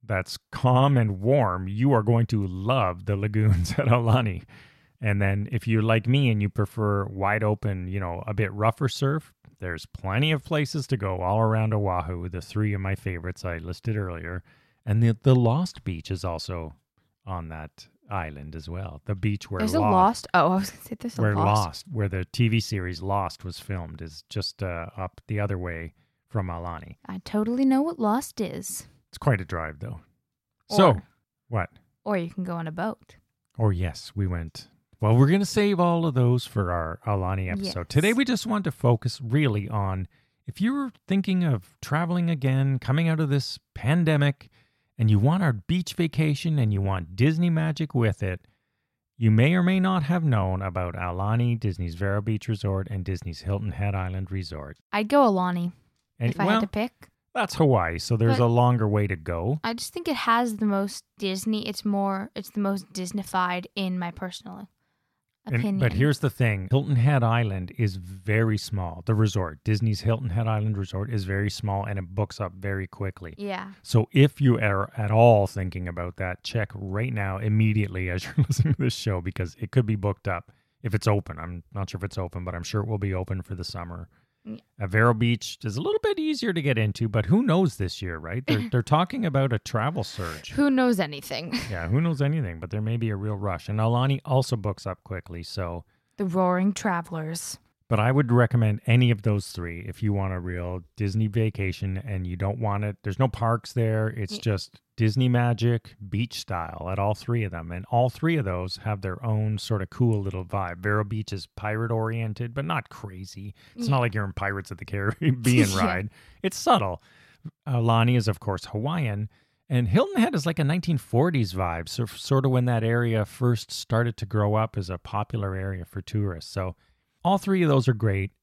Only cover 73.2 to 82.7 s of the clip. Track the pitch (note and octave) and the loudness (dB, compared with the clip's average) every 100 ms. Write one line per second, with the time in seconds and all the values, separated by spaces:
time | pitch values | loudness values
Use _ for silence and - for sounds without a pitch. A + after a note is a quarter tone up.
73.2 | E2 - G3+ F#2 G3 G3 - A#2+ - C#3 | -14 -10 -8 -8 -10 -16 2 2 4 6
74.2 | C#3 - C#3 A#2 A2 G2 G2 - G#2 A2 | 4 6 2 4 2 0 -2 -4 0 6
75.2 | A#2+ A2 G2 - F#2 F#2 F2+ E2+ F2 - | 8 8 4 -2 -4 -4 -8 -6 -8 -6
76.2 | F#2 F2+ - A#2 G#2 G#2 G2+ G2 B2 A2+ | -6 -6 -6 -4 -4 -8 -6 -4 -4 -4
77.2 | G2 F#2+ A2 G#2+ A2 G#2+ G2+ F#2 F#2 F2+ | -4 -2 2 4 6 4 0 -2 -4 -4
78.2 | - - C#3 - D#3 - C3 - - F#2 | -4 0 2 4 4 4 0 -2 -2 -2
79.2 | F2 - E2+ - G#2 C3 A2 G#2+ G2+ F#2+ | -4 -4 -6 -6 0 2 2 0 0 -2
80.2 | - F2 - _ _ _ A#2 G#2 - G2+ | -4 -6 -6 _ _ _ -4 0 2 2
81.2 | - D#2+ E2 F2 - G#2 F#2+ F#2+ F#2 - | 0 -10 -10 -12 -12 -8 -8 -6 -8 -6
82.2 | F2+ F#2 F2+ F2 E2+ | -6 -6 -8 -8 -4